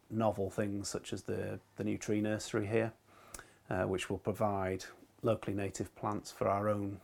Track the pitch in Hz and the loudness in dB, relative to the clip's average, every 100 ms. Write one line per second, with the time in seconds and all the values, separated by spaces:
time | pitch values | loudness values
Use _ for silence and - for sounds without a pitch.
0 | - 110 110 101 95 - 101 101 101 - | -6 2 2 2 0 0 -2 -2 -4 -6
1 | - 104 - 98 98 104 - - 107 104 | -4 -6 -4 -4 -4 -6 -10 -4 -2 -2
2 | - 104 107 107 - 110 101 113 113 - | 0 2 2 0 -2 -2 2 2 2 -4
3 | - - - - - - - 92 101 92 | -20 -20 -18 -16 -18 -14 -2 0 2 0
4 | - 98 - 101 107 98 95 95 - - | 0 -2 -2 2 2 2 0 -2 -6 -16
5 | - _ 120 107 - 101 98 - 101 - | -20 _ 2 2 0 -2 -2 -2 -6 -4
6 | 110 104 - - 101 98 107 104 98 98 | -2 -2 -4 0 2 4 2 2 0 -6